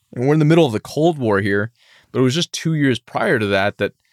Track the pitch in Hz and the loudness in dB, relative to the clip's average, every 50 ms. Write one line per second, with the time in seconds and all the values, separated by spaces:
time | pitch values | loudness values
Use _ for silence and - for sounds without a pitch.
0 | _ _ - - 120 143 151 160 151 151 165 170 160 131 107 104 - - - 143 | _ _ -8 -4 0 0 2 2 4 4 4 4 4 2 0 -4 -6 -6 -4 -2
1 | 156 175 165 143 123 110 101 98 104 101 98 101 104 117 _ _ _ _ _ _ | 0 0 0 0 -2 0 0 0 0 0 -2 -2 -4 -4 _ _ _ _ _ _
2 | _ _ - 120 131 127 127 175 170 - - - - 165 160 151 143 135 117 - | _ _ -2 0 0 0 0 -2 -4 -6 -8 -6 -4 -2 -2 0 0 0 -2 -2
3 | _ - - - 226 214 156 113 107 101 101 95 98 104 - - 101 - _ _ | _ -10 -6 -4 -2 0 0 0 0 0 0 0 0 -2 -2 -2 -4 -4 _ _
4 | _ _ | _ _